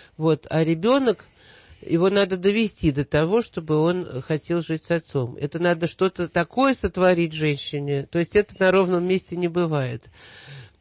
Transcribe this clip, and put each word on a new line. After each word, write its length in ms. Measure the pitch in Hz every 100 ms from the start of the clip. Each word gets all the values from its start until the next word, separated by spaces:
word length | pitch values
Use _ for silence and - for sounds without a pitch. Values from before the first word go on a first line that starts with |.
| - -
вот, 300 | 160 151 -
а 140 | 156
ребёнок, 600 | 160 165 208 277 254 185 - _ - - - -
его 280 | - 165 185
надо 280 | 202 196 185
довести 540 | 185 208 220 - 165
до 140 | 135 139
того, 380 | 147 160 220
чтобы 340 | 226 - 156 156
он 460 | 160 180 175 131
хотел 400 | - 156 - 170
жить 200 | 160 160
с 60 | -
отцом. 480 | 170 - 143 123 -
Это 200 | 147 165
надо 260 | 175 170 165
что-то 420 | - 185 - 170
такое 460 | 175 170 - 269
сотворить 600 | 254 - 180 185 175 165
женщине, 760 | 156 156 143 - 147 143 139 139
то 80 | 175
есть 180 | 170 208
это 200 | 202 -
на 140 | 190
ровном 360 | 185 185 175 180
месте 280 | 185 - 175
не 120 | 175
бывает. 640 | 165 170 151 127 123 - - - - - 139 113 _